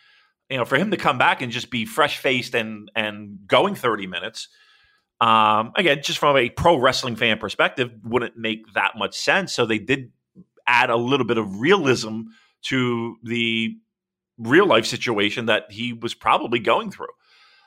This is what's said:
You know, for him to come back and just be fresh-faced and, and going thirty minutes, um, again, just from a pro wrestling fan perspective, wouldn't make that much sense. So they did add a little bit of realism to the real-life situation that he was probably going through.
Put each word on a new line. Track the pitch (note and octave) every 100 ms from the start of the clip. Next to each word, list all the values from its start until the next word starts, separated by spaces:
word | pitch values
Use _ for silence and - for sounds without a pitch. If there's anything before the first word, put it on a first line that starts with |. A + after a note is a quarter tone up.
| _ _ _ _ _
You | C3
know, |
for | A2+ C#3
him | G3+
to | F#3
come | E3 C3
back | C#3+ F3+
and | B2+
just | A#2 -
be | B2
fresh-faced | A2 - C#3+ - C#3+ B2+ B2
and, | A#2+ A2 A2 G#2
and | A2+ G#2+ G#2 G#2 G2+ G2+
going | C3 F3+
thirty | G3+ B2+ G#2+ F#2+
minutes, | F2+ F#2+ - - _ _ _ _ _ _ _
um, | A2+ A2+ G#2+ G#2+ A2+
again, | - F3+ D3
just | - E3
from | D3+ C#3
a | B2
pro | - E3+ E3
wrestling | C3 B2+ B2+ A2+
fan | A#2+ G#2+
perspective, | G#2 - E3+ F3+ B2 A2
wouldn't | A2+ A#2+ A2+ A#2
make | A2+ A2 A2+
that | G#2 G2 A2
much | G2 -
sense. | - E3+ F3+
So | - A2+
they | A2
did | G2+ C#3 B2 _ _ _ - _ -
add | A#2+ B2+
a | A#2
little | A#2+ C#3 A2
bit | A2+
of | G#2 G2
realism | C3+ G3 C#3 A#2+ A2+ A2 A2+ _ _ _ -
to | C3+ B2 A#2+ A#2 -
the | A#2 A#2 A#2 A2+ A2+ A2+ _ _ _ _ _ _
real-life | A2+ D3 G3 A2+
situation | A#2 B2 - G#2+ G#2 A#2 A#2
that | G#2+ -
he | G#2 A#2+
was | A#2 A#2
probably | - - D3+ D#4 A#2+
going | A2 C3+ A3
through. | - D2+ - _ _ _ _